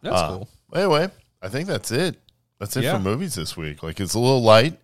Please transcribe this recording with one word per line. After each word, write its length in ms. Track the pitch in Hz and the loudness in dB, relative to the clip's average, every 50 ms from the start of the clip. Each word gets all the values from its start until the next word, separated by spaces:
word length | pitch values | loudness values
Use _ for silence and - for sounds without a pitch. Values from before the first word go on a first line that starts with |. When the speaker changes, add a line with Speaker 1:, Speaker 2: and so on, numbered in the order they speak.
| - | -6
Speaker 1:
That's 120 | 175 - 90 82 | -2 0 0 0
Speaker 2:
Uh, 60 | 76 | -2
Speaker 1:
cool. 200 | 92 92 98 - _ _ _ _ - | -4 -8 -12 -14 _ _ _ _ -4
Speaker 2:
anyway, 340 | 170 196 196 156 147 170 190 - - _ _ _ _ | -2 0 2 2 2 0 -2 -6 -12 _ _ _ _
I 80 | - 90 | -12 -8
think 200 | 101 135 170 196 | -6 -6 -6 -4
that's 220 | 180 95 - - | -6 -6 -4 -4
it. 260 | 113 131 175 180 - - _ _ _ _ _ _ _ - | -2 -2 -2 -2 -4 -6 _ _ _ _ _ _ _ -12
That's 180 | 104 104 - | -10 -6 -4
it 80 | 131 117 | -2 -2
Speaker 1:
Yeah. 100 | 135 165 | 0 0
Speaker 2:
for 60 | - 95 | 0 0
movies 320 | 95 107 135 196 180 131 | -2 -2 -2 -4 -6 -6
this 220 | 90 80 - - | -6 -8 -8 -8
week. 260 | - 80 76 73 73 - | -8 -8 -10 -10 -8 -10
Like, 160 | 80 80 - | -8 -6 -6
it's 160 | 98 85 90 | -4 -4 -2
a 40 | 110 | 0
little 240 | 120 127 135 127 117 | 2 2 4 4 6
light, 360 | 110 107 113 120 160 165 - | 8 8 8 6 4 0 -6